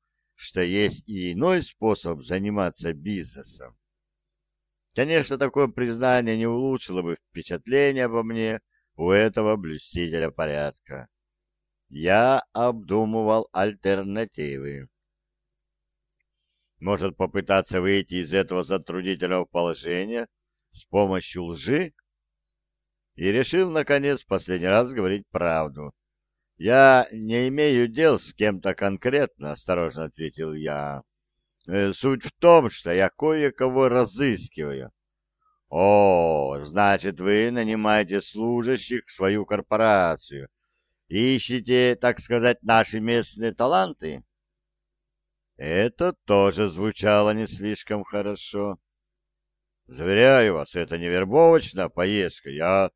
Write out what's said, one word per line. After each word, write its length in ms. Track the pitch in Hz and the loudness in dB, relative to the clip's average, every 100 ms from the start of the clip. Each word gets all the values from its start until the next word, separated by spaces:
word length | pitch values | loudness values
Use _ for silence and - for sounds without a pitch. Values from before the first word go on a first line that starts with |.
| _ _ _ _ | _ _ _ _
что 260 | - 95 | -8 -4
есть 460 | 87 101 101 82 - | -2 0 0 -2 -10
и 240 | 98 90 | -8 -6
иной 300 | 87 170 180 | -2 0 0
способ 600 | - - 110 101 85 78 | -4 -4 -2 -2 -4 -8
заниматься 720 | 65 95 104 104 87 - 85 | -6 -6 -4 -2 -4 -4 -8
бизнесом. 840 | 76 92 98 73 69 - - 62 _ _ _ _ _ _ _ _ _ _ _ _ 117 | -8 -8 -8 -10 -16 -18 -18 -20 _ _ _ _ _ _ _ _ _ _ _ _ -4
Конечно, 420 | 147 160 139 139 | 0 0 0 -2
такое 300 | 139 147 127 | 0 0 0
признание 720 | 123 120 117 127 123 117 110 | 0 -4 0 2 2 2 0
не 100 | 117 | 0
улучшило 540 | 120 135 127 - 92 | -2 -2 -4 -4 -4
бы 160 | 85 82 _ | -4 -6 _
впечатление 760 | 85 - - 113 139 143 135 120 | -16 -10 -10 -2 2 2 0 -2
обо 180 | 117 | -2
мне 380 | 113 113 110 110 - _ _ - | -4 -4 -4 -4 -10 _ _ -4
у 160 | 85 | 2
этого 440 | 101 110 110 107 107 | 4 4 2 0 0
блюстителя 760 | 82 76 - 87 85 82 80 | -4 -12 -10 -6 -4 -2 -4
порядка. 760 | - 78 73 73 - _ 65 62 _ _ _ _ _ _ _ _ | -4 -4 -4 -6 -8 _ -18 -18 _ _ _ _ _ _ _ _
Я 520 | 69 85 104 123 135 - | -4 2 4 4 2 0
обдумывал 960 | 110 123 113 87 104 110 113 107 110 - | -2 -2 -2 -2 0 0 0 0 0 0
альтернативы. 1400 | 92 101 101 98 98 98 104 110 - 73 69 69 69 67 _ _ _ _ _ _ _ _ _ _ _ _ _ _ _ _ _ _ _ | -2 -2 -2 -2 -2 -2 -6 -6 -8 -8 -8 -10 -12 -18 _ _ _ _ _ _ _ _ _ _ _ _ _ _ _ _ _ _ _
Может 380 | 90 101 98 - | -4 -2 -4 -4
попытаться 640 | 92 101 92 95 - 92 | -4 -2 0 0 2 -2
выйти 340 | 95 98 92 90 | 2 0 -2 -6
из 180 | 80 | -2
этого 300 | 95 92 90 | -2 0 -4
затруднительного 800 | 82 95 - 90 92 85 90 92 87 | -2 -6 -4 -8 -6 -4 -2 -2 -2
положения 800 | 87 85 78 82 90 101 117 - _ _ _ _ | -2 -2 -4 -6 -4 -4 -8 -10 _ _ _ _
с 160 | - - | -20 -4
помощью 580 | 98 98 92 - 90 85 | 0 0 -2 -6 -10 -10
лжи? 480 | 80 90 147 175 - _ _ _ _ _ _ _ _ _ _ _ - | -8 -4 -2 -4 -12 _ _ _ _ _ _ _ _ _ _ _ -4
И 160 | 92 | -2
решил, 380 | 117 131 175 185 | 0 0 0 0
наконец, 540 | 156 139 143 143 131 | 0 0 2 2 -2
в 40 | - | -2
последний 400 | 98 - 90 92 | -4 -2 -2 2
раз 260 | 107 123 | 2 2
говорить 340 | 127 92 101 - | -2 -2 -4 -6
правду. 640 | 87 85 80 78 69 73 - _ _ _ _ _ _ | -4 0 0 -4 -8 -16 -18 _ _ _ _ _ _
«Я 500 | 175 131 135 127 - | 2 8 8 8 4
не 360 | 110 110 120 127 | -6 -4 -2 0
имею 380 | 143 151 123 120 | 0 2 2 2
дел 320 | 113 160 110 | 2 2 2
с 140 | - | -2
кем-то 400 | - 104 95 98 | -2 -2 0 -4
конкретно», 800 | - 101 95 123 143 131 - 73 | -2 -4 -2 -2 0 -2 -6 -10
осторожно 540 | 71 - 87 80 71 78 | -10 -4 -2 -2 -6 -10
ответил 480 | 78 80 76 80 | -8 -10 -8 -8
я. 500 | 76 78 73 73 69 - _ _ _ _ _ 80 | -6 -6 -6 -6 -10 -14 _ _ _ _ _ -4
«Э, 260 | 98 98 | -2 0
суть 300 | 92 139 127 | 0 -2 -2
в 80 | - | -6
том, 360 | - 170 165 113 | 4 8 8 6
что 240 | - 85 | -4 -2
я 160 | 90 95 | 2 0
кое-кого 800 | - 151 156 143 - 131 131 131 | 0 -2 0 -2 0 0 2 2
разыскиваю». 1040 | 123 110 104 139 92 - - 73 67 64 _ _ _ _ _ _ _ _ | 2 0 0 -2 -2 -6 -10 -8 -8 -12 _ _ _ _ _ _ _ _
«О, 880 | 78 98 104 101 90 82 76 67 71 | 2 6 6 6 4 4 2 -2 -6
значит, 560 | 73 92 101 98 98 85 | -4 2 4 2 -2 -4
вы 320 | 95 107 117 | 0 2 2
нанимаете 680 | 123 110 110 107 107 92 98 | -2 -2 -2 2 2 2 -4
служащих 840 | - 104 117 120 117 120 - 120 - | -6 -6 -2 -2 -2 -4 -4 -8 -10
в 60 | |
свою 340 | - 95 104 98 | -2 0 0 -2
корпорацию. 1040 | 104 - 107 110 98 85 76 - 71 67 _ _ _ _ _ _ | -4 -2 2 4 4 2 -2 -8 -16 -16 _ _ _ _ _ _
Ищете, 840 | 92 127 127 - 123 120 127 123 120 | -2 0 0 -2 -6 0 2 4 2
так 240 | 123 113 | 0 -2
сказать, 440 | - 120 120 117 | -2 2 2 0
наши 360 | 104 113 110 110 | 2 2 2 -2
местные 540 | 113 120 - 104 113 | 0 0 -2 -6 -6
таланты?» 680 | - 127 185 185 - 80 69 - _ _ _ _ _ _ _ _ _ _ _ _ _ | -2 0 2 0 -6 -12 -12 -16 _ _ _ _ _ _ _ _ _ _ _ _ _
Это 560 | 73 90 120 - 180 - - | -4 -2 -2 -2 -4 -4 2
тоже 440 | 101 98 87 104 | 4 4 2 -4
звучало 640 | 82 107 - 104 104 104 107 | -2 -6 -2 2 4 4 0
не 100 | 107 | -6
слишком 580 | - 104 101 - 104 | -8 -8 -8 -6 -8
хорошо. 760 | 95 104 101 101 - 202 202 190 _ _ _ _ _ _ _ _ _ _ _ | -4 -6 -4 -8 -8 -6 -6 -8 _ _ _ _ _ _ _ _ _ _ _
«Заверяю 680 | 64 87 101 131 131 107 82 | -8 0 4 6 6 4 0
вас, 200 | 71 87 | -4 -6
это 220 | 82 85 | -6 -6
не 100 | 87 | -2
вербовочная 800 | 90 95 139 165 165 - 92 82 | -2 2 6 6 6 2 -4 -4
поездка. 600 | 87 95 104 87 - 69 | -2 -2 0 -2 -6 -12
Я 400 | 73 85 98 92 | -4 0 2 0